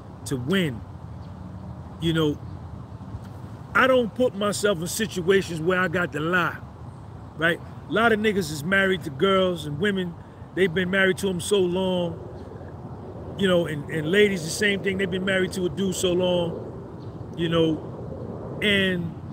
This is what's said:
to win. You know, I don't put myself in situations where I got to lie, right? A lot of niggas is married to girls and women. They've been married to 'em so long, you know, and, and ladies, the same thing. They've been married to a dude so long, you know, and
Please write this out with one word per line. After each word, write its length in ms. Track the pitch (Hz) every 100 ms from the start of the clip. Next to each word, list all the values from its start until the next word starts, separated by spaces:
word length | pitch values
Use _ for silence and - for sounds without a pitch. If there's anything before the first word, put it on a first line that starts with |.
| - - -
to 100 | 135
win. 440 | 123 196 165 120 - - - - - - - - - - - -
You 120 | 160
know, 260 | 160 156 143 - - - - - - - - - - - - -
I 120 | 202 254
don't 280 | 254 226
put 200 | - 247
myself 460 | 190 208 185 208 180
in 60 | 170
situations 760 | - 208 185 170 196 175 165
where 180 | 160 185
I 80 | 185
got 240 | 180 170
to 80 | 147
lie, 360 | 160 180 160 - - - - - - - - -
right? 240 | 165 170 - - -
A 40 |
lot 200 | 170 233
of 80 | 214
niggas 300 | 214 202 156
is 140 | 151
married 400 | 151 196 190 190
to 60 | 165
girls 560 | 131 196 190 185 170 151
and 120 | 143
women. 360 | 208 190 175 165 - - -
They've 180 | 165 190
been 180 | 170 180
married 280 | 190 190 185
to 120 | 196
'em 100 | 180
so 200 | - 202
long, 580 | 180 180 185 180 175 170 - - - - - - - - - - - -
you 100 | 196
know, 180 | 180 160
and, 220 | 151 143
and 200 | 160 151
ladies, 320 | 196 208 190
the 60 | 160
same 320 | - 208 196
thing. 160 | 196 190
They've 120 | 190
been 140 | 185
married 280 | 190 190 185
to 120 | 190 180
a 20 |
dude 260 | 139 196
so 180 | 175 185
long, 1200 | 180 180 175 170 - - - - - - - - -
you 120 | 165
know, 300 | 170 160 156 - - - - - - - -
and 520 | 208 202 190 180 170 - -